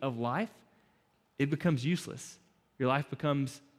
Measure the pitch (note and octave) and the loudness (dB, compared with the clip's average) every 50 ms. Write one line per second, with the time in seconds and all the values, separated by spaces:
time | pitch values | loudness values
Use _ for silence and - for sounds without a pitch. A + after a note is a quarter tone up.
0 | - C3+ B2 A2+ A#2 A#2+ B2 D#3+ A3 A3+ - - - _ _ _ _ _ _ _ | -4 -4 -2 -2 -2 -2 0 -2 -2 -4 -6 -14 -20 _ _ _ _ _ _ _
1 | _ _ _ _ _ _ _ - C#3 C#3 D#3 D3 - F3 D#3 B2+ A#2+ D3 F3+ F3 | _ _ _ _ _ _ _ -2 0 0 0 2 2 2 2 2 2 0 0 0
2 | - - - B2+ - - - - _ _ _ _ _ _ _ - C3+ B2 C3 C#3+ | -2 -6 -10 -10 -12 -14 -18 -20 _ _ _ _ _ _ _ 0 2 2 2 2
3 | D3 - - - - D3+ C#3+ C#3+ C#3 C3 - - - - _ | 0 -2 -4 -2 0 2 2 2 2 0 -4 -8 -16 -20 _